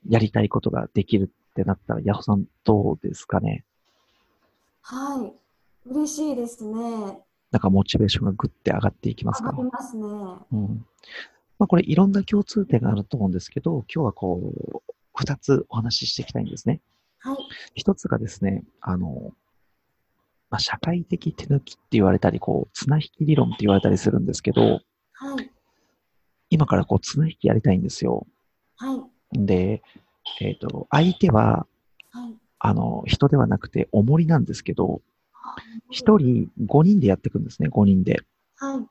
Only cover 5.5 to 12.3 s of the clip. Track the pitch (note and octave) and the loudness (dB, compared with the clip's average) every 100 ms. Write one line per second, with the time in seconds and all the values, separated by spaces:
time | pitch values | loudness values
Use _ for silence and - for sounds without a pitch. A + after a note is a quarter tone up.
5.5 | _ _ _ A#3+ C4+ D4+ D4+ D#4 B3 A#3 | _ _ _ -8 -4 -4 -2 -4 -2 -6
6.5 | - G#3+ A3 A#3 A3+ G3+ - _ _ _ | -8 -8 -6 -6 -6 -8 -10 _ _ _
7.5 | - G2 F#2+ G2 - G#2 - G2 G2 - | -2 2 2 2 0 0 0 -4 -4 -8
8.5 | _ - G2+ G#2 - - A2+ A#2 A2+ A3 | _ -4 -2 -2 -2 -6 -4 -6 -4 -6
9.5 | C#3 B3+ B3 C#4+ A3+ G#3 G#3 G3 F3+ _ | -6 -6 -8 -12 -10 -10 -10 -12 -14 _
10.5 | A2 G#2 A2 - _ - - - _ _ | -4 -4 -6 -12 _ -20 -20 -20 _ _
11.5 | _ G3+ F3 - D#3 G3 G3 F#3+ | _ 2 2 2 2 4 2 0